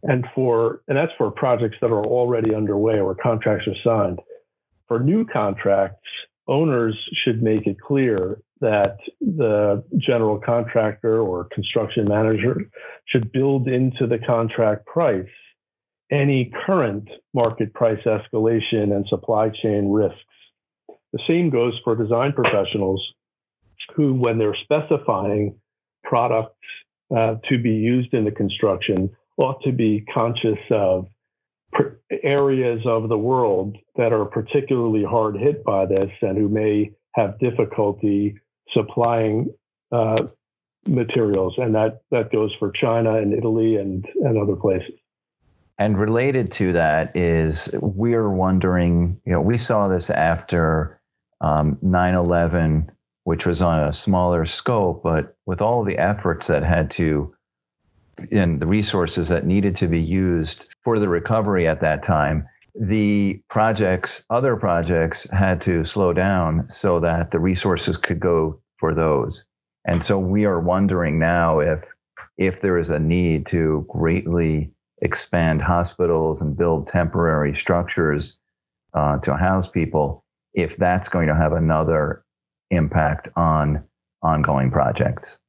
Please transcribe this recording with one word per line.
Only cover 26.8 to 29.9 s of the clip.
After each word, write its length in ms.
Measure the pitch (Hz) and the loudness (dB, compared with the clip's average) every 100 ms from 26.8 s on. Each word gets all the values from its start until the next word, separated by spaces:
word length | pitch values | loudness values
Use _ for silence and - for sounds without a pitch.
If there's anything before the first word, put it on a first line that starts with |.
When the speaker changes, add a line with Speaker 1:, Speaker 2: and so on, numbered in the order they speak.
| _ _ _ 120 | _ _ _ 0
Speaker 1:
uh, 200 | 113 113 - | 0 -2 -2
to 120 | 127 | 0
be 100 | 117 | 2
used 420 | 110 113 123 123 | 0 2 0 0
in 120 | 123 107 | 0 -2
the 60 | |
construction, 800 | 104 101 - 107 92 - 95 95 - _ - | -2 -4 0 0 0 0 -2 -2 -6 _ 0
ought 240 | 135 139 | 0 0
to 80 | 139 | -4
be 320 | 127 113 | 0 2